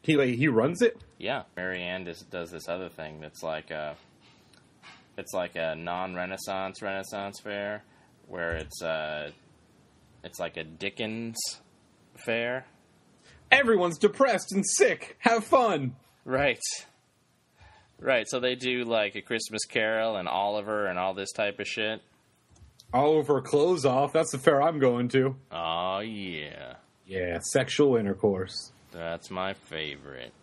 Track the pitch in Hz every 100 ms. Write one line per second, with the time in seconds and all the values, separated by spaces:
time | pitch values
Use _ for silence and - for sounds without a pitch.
0 | - 151 131 120 147 113 131 175 233 -
1 | - _ 104 131 - - 92 92 90 92
2 | 87 85 - 92 82 82 - 90 90 -
3 | 78 78 78 - 82 78 - 78 76 76
4 | _ _ _ _ _ - _ _ - -
5 | _ - 90 95 87 87 80 78 85 87
6 | 92 90 90 95 - 95 95 95 104 95
7 | 95 104 101 - 107 101 101 104 _ _
8 | _ _ - 90 85 82 73 - 82 80
9 | 76 76 76 - _ _ _ _ _ _
10 | _ _ 87 - 85 85 78 80 98 -
11 | 110 113 117 117 - - _ _ _ _
12 | _ - - 113 120 127 - _ _ _
13 | _ _ - - _ 262 254 208 175 165
14 | 208 - 269 196 - 196 - - 370 -
15 | - - 233 226 214 277 233 165 131 -
16 | _ _ - 131 143 120 - - - _
17 | _ _ _ _ _ _ - _ _ _
18 | 127 127 104 135 127 127 127 123 117 113
19 | 104 104 - 113 - 107 - 120 110 113
20 | 113 104 87 82 101 104 104 107 98 90
21 | 95 95 98 - 104 101 101 - 107 110
22 | _ _ _ _ _ - - _ - 123
23 | 147 156 139 139 - 147 156 180 135 127
24 | 143 160 160 131 165 143 151 156 131 120
25 | 123 135 131 131 - 82 82 82 92 95
26 | 110 107 95 80 73 69 64 62 _ _
27 | - 95 90 85 - 139 127 - 147 120
28 | 101 98 107 95 92 - - _ _ 85
29 | 82 85 - 92 95 95 - 80 76 71
30 | 69 65 62 _